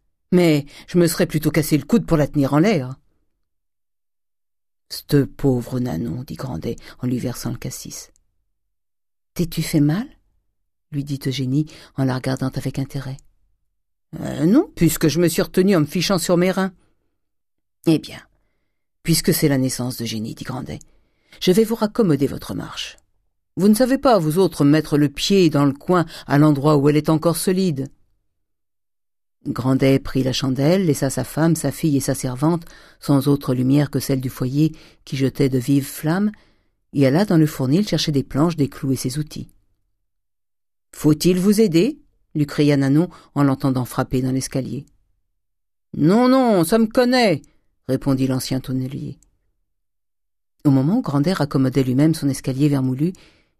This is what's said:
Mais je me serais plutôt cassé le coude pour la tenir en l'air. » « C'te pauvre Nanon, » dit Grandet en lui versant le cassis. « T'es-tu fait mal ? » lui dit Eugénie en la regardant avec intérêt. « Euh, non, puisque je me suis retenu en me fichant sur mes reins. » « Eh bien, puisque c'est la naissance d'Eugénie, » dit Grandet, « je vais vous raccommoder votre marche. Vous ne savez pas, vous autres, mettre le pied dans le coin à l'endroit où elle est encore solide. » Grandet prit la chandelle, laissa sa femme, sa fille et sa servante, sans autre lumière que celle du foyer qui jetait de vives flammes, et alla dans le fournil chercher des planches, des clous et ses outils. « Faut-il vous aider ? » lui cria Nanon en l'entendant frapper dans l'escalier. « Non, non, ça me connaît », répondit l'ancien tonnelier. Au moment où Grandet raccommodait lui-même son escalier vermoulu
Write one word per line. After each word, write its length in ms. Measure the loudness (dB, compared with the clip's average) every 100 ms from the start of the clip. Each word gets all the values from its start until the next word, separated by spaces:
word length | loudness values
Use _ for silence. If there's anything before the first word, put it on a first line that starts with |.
| _ _ 0
Mais 340 | 2 4 2 -2 -12 -4
je 100 | 2
me 100 | 2
serais 200 | 2 -2
plutôt 240 | -2 -2
cassé 260 | 0 0 -2
le 80 | 2
coude 200 | 0 2
pour 120 | 0
la 100 | 0
tenir 260 | 0 2
en 60 | 2
l'air. » « 400 | 2 0 -4 -12 _ _ _ _ _ _ _ _ _ _ _ _ _ _ _ _ _ _ -18
C'te 360 | -16 -2 0 0
pauvre 540 | -2 -2 -2 -4 -6
Nanon, » 440 | -6 -6 -8 -8 -10
dit 80 | -12
Grandet 400 | -10 -8 -8 -10 -14 -10
en 80 | -6
lui 120 | -4
versant 320 | -6 -8 -10
le 60 | -10
cassis. « 540 | -12 -14 -16 -18 -20 _ _ _ _ _ _ _ _ _ _ _ _ -8
T'es-tu 260 | -6 -6
fait 200 | -2 2
mal ? » 260 | 2 0 -6 -14 _ _ _ _ _ _ _
lui 120 | -10
dit 160 | -8 -6 -6
Eugénie 420 | -4 -2 -2 -4 -8 -12 -4
en 100 | -2
la 100 | -2
regardant 340 | -4 -4 -4
avec 300 | -6 -6 -6
intérêt. « 380 | -8 -8 -10 -14 -18 _ _ _ _ _ _ _ _ -12
Euh, 260 | -8 -2 2
non, 260 | 2 2 2
puisque 340 | 0 2 0
je 100 | 2
me 80 | 0
suis 140 | 0
retenu 340 | -2 2 2 2
en 60 |
me 40 | 2
fichant 320 | -2 -2 -2
sur 200 | 0 2
mes 140 | 2
reins. » « 220 | 0 -4 -6 _ _ _ _ _ _ _ _ _ _ 0
Eh 140 | 0
bien, 220 | 0 -18 -20 _ _ _ _ _ _ _
puisque 300 | -2 0 2
c'est 160 | 0 2
la 80 | 2
naissance 400 | -2 -4 -8 -8
d'Eugénie, » 360 | -8 -8 -8 -10
dit 80 | -10
Grandet, « 340 | -10 -10 -14 -16 _ _ _ _ -4
je 100 | 2
vais 140 | 4 2
vous 100 | 0
raccommoder 520 | -2 0 2 2 0
votre 280 | -4 -10 -10
marche. 420 | -10 -12 -14 -16 _ _ _ _ _ 0
Vous 100 | 4
ne 60 |
savez 240 | 4 4 2
pas, 200 | 4 2
vous 180 | 2 2
autres, 280 | 0 2 4
mettre 320 | 4 2 2
le 120 | 2
pied 400 | 0 0 4 4
dans 160 | 4 0
le 80 |
coin 320 | 0 0 0 0 -6 -2
à 100 | 4
l'endroit 400 | 4 4 4 4
où 120 | 4
elle 80 | 2
est 120 | 2
encore 280 | 2 0 -2
solide. » 520 | 0 0 0 -2 -6 _ _ _ _ _ _ _ _ _ _ _ _ _ _ _ -10
Grandet 520 | -4 0 2 4 2
prit 240 | 0 -4
la 100 | -2
chandelle, 520 | -2 -2 0 2 2 2
laissa 240 | 0 -2
sa 140 | -4
femme, 320 | -6 0 0 0
sa 160 | -2
fille 260 | -2 0 0
et 40 |
sa 140 | 0 -4
servante, 500 | -4 -2 0 0 -4 -20 -20 _
sans 280 | 0 0 2
autre 260 | 0 0
lumière 380 | 0 2 2 2
que 80 | -2
celle 220 | -2 -4
du 80 | -4
foyer 460 | -6 -4 0 0 -2 -20 _
qui 140 | -10 -4
jetait 320 | -2 0 0
de 80 | 0
vives 300 | 2 0 0
flammes, 440 | -6 -4 -2 -2 -4 _ _ _ _ _
et 120 | 0 2
alla 200 | 2 2
dans 120 | 2
le 80 | 2
fournil 420 | 0 0 0 0
chercher 240 | -2 -2
des 120 | -2
planches, 320 | -2 0 0 0
des 140 | -4
clous 240 | -4 -4
et 40 | -4
ses 220 | -4 -6
outils. « 300 | -8 -12 -16 _ _ _ _ _ _ _ _ _ _ _ _ _ _
Faut-il 460 | -2 0 2 2 2
vous 200 | 2 2
aider ? » 400 | 4 4 0 -2 _ _ _ -4
lui 100 | -2
cria 300 | 0 2 2
Nanon 320 | 2 2 0 -4 _
en 100 | 0
l'entendant 420 | 0 0 -2 -2 -4
frapper 360 | -6 -4 -2
dans 100 | -2
l'escalier. « 540 | -4 -4 -6 -8 -10 -12 _ _ _ _ _ _ _ _ _ _ 0
Non, 300 | 2 4 4
non, 380 | 4 4 2 2
ça 120 | 2
me 100 | 0
connaît », 540 | 2 2 4 2 0 -6 _ _ _ -4
répondit 400 | -2 0 0 0
l'ancien 320 | -2 -4 -6
tonnelier. 600 | -4 -6 -6 -8 -12 -14 _ _ _ _ _ _ _ _ _ _ _ _ _ _ 2
Au 60 |
moment 260 | 2 2 0
où 40 |
Grandet 300 | 0 0 0
raccommodait 520 | -2 -2 0 0 0
lui-même 300 | 0 2 2
son 140 | 2 -2
escalier 400 | -4 -4 0 0
vermoulu 460 | 0 -2 -2 -4 -6 _ _ _ _